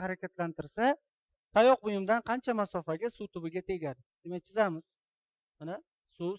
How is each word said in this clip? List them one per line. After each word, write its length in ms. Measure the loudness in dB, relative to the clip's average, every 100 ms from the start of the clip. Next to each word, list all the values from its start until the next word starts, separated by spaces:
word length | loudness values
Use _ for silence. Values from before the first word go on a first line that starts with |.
| -6
harakatlantirsa, 880 | -6 -10 -6 -6 -6 -10 0 2 0 _ _ _ _ _
tayoq 240 | 6 8 6
buyumdan 360 | 2 -2 0 0 0
qancha 260 | -4 -2 -2
masofaga 480 | -2 -4 -4 -4 -4 -8
suv 100 | -12
tubiga 260 | -8 -8 -8 -6
tegadi? 300 | -6 -6 -8 _ _
Demak, 200 | -10 -10 -6
chizamiz. 400 | 0 0 0 -10 _ _ _ _ _ _ _
Mana 220 | -12 -12 -14 _ _
suv 220 | -8 -6